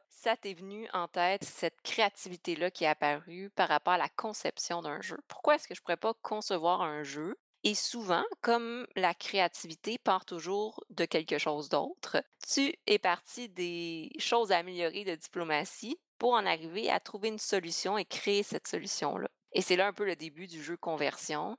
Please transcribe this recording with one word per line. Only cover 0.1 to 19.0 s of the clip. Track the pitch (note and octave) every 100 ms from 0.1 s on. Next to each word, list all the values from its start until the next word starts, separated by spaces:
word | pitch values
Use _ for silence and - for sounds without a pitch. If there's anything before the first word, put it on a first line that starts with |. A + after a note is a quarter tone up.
| - A3+ A3
t'est | G3+
venu | E3+ G3 G#3 A3+
en | F#3 F3
tête, | F3+ F3 G3+
cette | - - E3 -
créativité-là | - - G3+ - F#3 F3+ - D#3 F3+
qui | -
est | D#3
apparue | D3+ D3 D3 E3+ F3 G3
par | - E3+
rapport | D3+ -
à | F3+
la | D3 -
conception | A3 G#3 - - - E3+
d'un | D#3+ D3
jeu. | - F3+ -
Pourquoi | - -
est-ce | D4+ -
que | F3+
je |
pourrais | - E3+
pas | A3 A3+
concevoir | - G#3+ - F#3 E3+ F#3
un | E3+ D3+
jeu ? | C#3+ C#3+ E3 C#4 _ _
Et | G3+
souvent, | G#3 - A#3+ G3+ E3+ A#4 -
comme | - A#3 A#3 A#3+ A#3+ -
la | F3+
créativité | E3+ - G3 F3 - E3+ D#3+ - A#3
part | - F#3
toujours | - F3 D#3+ G3+ G#3+ - -
de | E3
quelque | E3 D#3+ D#3+ D3
chose | D#3+ D3+ C#3+
d'autre, | D3 C4+ F#4 - D#3 - - -
tu | - C#4 - -
es | G#3
parti | - F3 - - A#3+
des | F3+ F3 E3+ E3+ E3 D#3 -
choses | - A#3 G#3+
à | F3
améliorer | F3+ F3+ E3+ F3+
de | G3
Diplomatie | D#3+ - F3+ E3 D3 - - A3 E4+ _ -
pour | A#3+
en | A#3+ F#3+
arriver | D#3+ D#3+ F3+ A3+
à | G3
trouver | - G3+ A3
une | G#3+
solution | - G3 E3+ - F#3 G#3
et | F3+
créer | - - G3+
cette | G#3 D#3+ -
solution-là. | A3+ G3 -